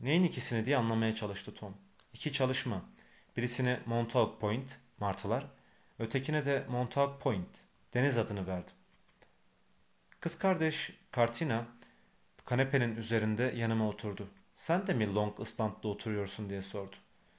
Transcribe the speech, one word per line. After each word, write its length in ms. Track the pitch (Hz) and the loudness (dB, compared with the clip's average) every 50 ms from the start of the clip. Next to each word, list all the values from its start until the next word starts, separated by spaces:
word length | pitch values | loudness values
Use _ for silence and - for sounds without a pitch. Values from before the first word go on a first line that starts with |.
"Neyin 220 | 117 127 151 175 185 | -2 2 4 4 4
ikisini?" 420 | 160 - 127 117 - 123 113 110 | 4 2 0 -2 0 0 0 2
diye 120 | 120 143 | 2 2
anlamaya 380 | 131 117 113 113 113 113 110 110 | 2 4 4 4 4 4 2 2
çalıştı 400 | 110 110 101 98 95 - - 101 | 0 -2 -4 -4 -6 -8 -10 -10
Tom. 220 | - - 101 95 - - - _ - _ _ - | -10 -10 -10 -10 -14 -18 -20 _ -20 _ _ -14
"İki 200 | - - 151 139 | -8 -6 -4 0
çalışma. 520 | - 135 127 131 - - 127 107 92 - - - - - - - - - _ _ | 0 2 2 2 0 0 -2 -2 -4 -4 -8 -16 -20 -20 -20 -20 -20 -20 _ _
Birisine 440 | - 120 123 - - 127 123 127 123 - | -2 -2 0 0 2 2 2 2 0 -2
Montauk 540 | 120 117 117 120 113 - 131 113 107 - - | 0 0 0 0 2 4 4 4 4 2 -2
Point, 380 | - 104 107 127 131 - - - - _ _ - | -2 0 0 -2 -4 -8 -12 -16 -18 _ _ -4
martılar, 460 | 104 101 92 - - 98 110 131 139 143 - - - _ _ _ _ _ _ - | -2 -2 -2 -2 -2 -2 -2 -2 -2 -6 -14 -20 -20 _ _ _ _ _ _ -6
ötekine 460 | 113 110 - 139 135 - 151 151 135 | -4 -2 -2 -2 0 0 0 0 2
de 220 | 143 139 131 135 - | 2 0 0 0 -2
Montauk 520 | 127 123 127 117 - 143 139 139 139 - | -2 -2 -2 0 2 2 2 2 0 -2
Point, 280 | - 139 110 95 90 - - - - _ _ _ _ _ - | -2 0 0 0 -2 -6 -10 -18 -20 _ _ _ _ _ 0
deniz 240 | 120 131 143 127 117 | 2 2 4 2 2
adını 280 | 107 - 104 101 92 | 0 0 -2 -4 -2
verdim." 280 | 87 92 90 87 - - - _ _ _ _ _ _ _ _ - - _ _ _ _ _ _ _ _ _ _ _ _ _ _ _ _ - - | -2 -4 -4 -6 -8 -14 -20 _ _ _ _ _ _ _ _ -20 -20 _ _ _ _ _ _ _ _ _ _ _ _ _ _ _ _ -20 -6
Kız 180 | - 165 - - | -4 -4 -2 0
kardeş 540 | - 190 185 160 160 156 151 - - - - - - _ - | 2 2 4 4 2 2 0 0 -4 -6 -8 -14 -18 _ 2
Cartina 500 | 123 117 117 120 - 165 147 117 113 117 117 - - - - - _ _ _ _ _ _ _ _ - - | 2 2 4 2 0 -2 0 0 -2 -2 -6 -12 -18 -20 -20 -20 _ _ _ _ _ _ _ _ -20 -4
kanepenin 520 | - 127 123 135 135 139 135 120 117 110 | 0 2 2 2 4 4 2 2 2 0
üzerinde 560 | 113 110 - 117 113 104 110 107 104 123 131 - | -4 -2 2 2 2 4 2 2 2 0 0 0
yanıma 320 | 117 117 113 113 110 110 107 | 0 0 2 2 2 2 2
oturdu. 400 | 104 - - 107 98 95 104 95 - - - _ _ | 0 -2 -4 -6 -4 -6 -8 -10 -12 -18 -20 _ _
"Sen 320 | - - - 165 190 196 | -8 -2 0 0 2 2
de 80 | 196 165 | 0 0
mi 200 | 120 110 101 95 | 2 2 2 2
Long 260 | 104 104 104 - - | 2 0 0 -2 -4
Istand'da 480 | 113 - - - 113 107 98 - - 110 | -8 -6 -2 -2 -2 -2 -2 -4 -4 -4
oturuyorsun?" 600 | 101 101 - 113 107 104 101 95 - - 107 101 | -4 -4 -4 -2 -2 -2 -2 -4 -6 -6 -6 -4
diye 120 | 98 98 95 | -4 -4 -6
sordu. 340 | - - 104 98 95 - - - _ _ _ _ _ _ | -6 -6 -6 -6 -8 -12 -18 -20 _ _ _ _ _ _